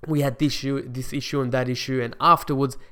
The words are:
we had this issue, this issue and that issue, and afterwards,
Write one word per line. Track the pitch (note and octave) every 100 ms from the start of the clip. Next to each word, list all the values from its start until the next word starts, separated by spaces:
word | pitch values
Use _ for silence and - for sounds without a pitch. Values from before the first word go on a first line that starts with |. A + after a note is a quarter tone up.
we | D#3 D3
had | C#3 B2
this | D3+
issue, | - C3+ C#3 C3+
this | B2 B2+
issue | C#3+ - C#3+
and | B2+
that | B2+ B2
issue, | B2 - C3
and | A#2 -
afterwards, | E3 E3 - C#3 C#3 - -